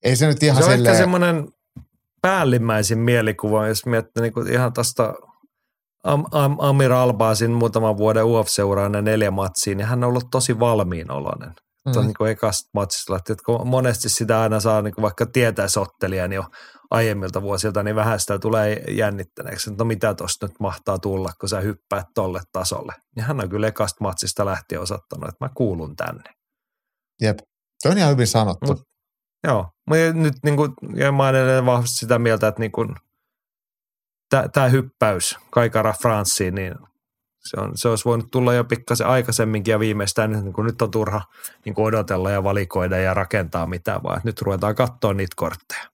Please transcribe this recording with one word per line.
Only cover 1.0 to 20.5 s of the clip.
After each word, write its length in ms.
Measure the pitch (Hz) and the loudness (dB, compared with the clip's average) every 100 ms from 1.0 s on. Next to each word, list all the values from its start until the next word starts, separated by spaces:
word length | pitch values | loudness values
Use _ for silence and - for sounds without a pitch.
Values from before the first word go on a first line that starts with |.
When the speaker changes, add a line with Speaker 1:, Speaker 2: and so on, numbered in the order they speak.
Speaker 2:
semmonen 440 | 180 180 175 165 147 _ _ - - _ _ _ | 6 4 2 0 -4 _ _ -20 -20 _ _ _
päällimmäisin 760 | 180 190 147 123 113 107 101 113 | 0 2 2 2 2 0 2 0
mielikuva, 680 | 117 120 110 107 110 107 107 | 2 2 2 -2 0 0 0
jos 180 | 110 - | -2 0
miettii 360 | 113 110 - | -2 -2 -4
niinku 180 | 117 110 | -4 -4
ihan 320 | 117 120 123 | -2 0 0
tosta 420 | 123 120 - 113 - - _ _ _ _ _ _ _ | -2 -4 0 -2 -2 -16 _ _ _ _ _ _ _
Am-, 220 | - 147 156 | 0 0 0
Am-, 280 | 156 139 147 | 0 0 2
Amir 320 | 143 139 131 | 2 4 4
Albasin 580 | 127 127 104 113 104 117 | 4 2 2 2 2 2
muutaman 460 | 117 117 113 110 101 | 2 2 2 0 2
vuoden 280 | 107 110 | 2 4
U 200 | 113 117 | 4 2
F 20 | 107 | 2
C-uraa 420 | - 101 98 101 | 0 2 2 0
ne 140 | 104 | 0
neljä 280 | 104 110 104 | 0 2 2
matsia, 440 | 95 95 - - | 0 -4 -4 -4
niin 120 | 98 107 | -2 -2
hän 180 | 123 | 0
on 40 | 123 | 0
ollut 160 | 123 123 | -2 0
tosi 280 | 131 123 113 | -2 0 2
valmiinoloinen. 920 | 120 110 92 87 82 67 71 - - 87 _ _ - | 2 2 0 -4 -6 -8 -6 -8 -12 -20 _ _ -2
Speaker 1:
Mm. 140 | 120 | 0
Speaker 2:
Niinku 240 | 107 107 | 0 0
ekasta 460 | 110 107 113 98 - | -2 0 -2 -2 -4
matsista 380 | 104 98 - - | -4 -4 -4 -4
lähtien, 220 | 95 - | -6 -4
et 80 | 107 - | -6 -2
kun 220 | 117 123 | -2 2
monesti 400 | 127 127 117 113 | 2 2 0 -2
sitä 320 | - 113 110 | -2 2 2
aina 200 | 110 107 | 4 2
saa, 220 | 113 107 | 2 2
niinku 200 | 104 101 | 0 -2
vaikka 240 | 107 - 98 | -2 0 -2
tietäisi 460 | 131 120 98 98 - | 2 2 2 -2 -2
ottelijan 540 | 98 _ 95 95 90 | -4 _ -4 -2 -4
jo 120 | 95 95 - - - _ | -4 -8 -14 -20 -20 _
aiemmilta 520 | 113 113 101 95 95 | 0 0 -2 -4 -6
vuosilta, 400 | 101 101 107 101 | -4 -2 -2 -2
niin 140 | 101 107 | -2 0
vähän 240 | 107 107 | 0 0
sitä 180 | - 101 | -2 -2
tulee 460 | 113 110 107 104 - | 0 0 0 -2 -4
jännittäneeksi, 800 | 101 107 101 92 - 80 101 - | -2 -2 -2 -10 -12 -12 -10 -10
että 140 | 101 | -4
no 40 | 113 | -4
mitä 260 | 107 113 | 0 -2
tosta 320 | 98 92 - | -2 -6 -8
nyt 100 | 98 | -8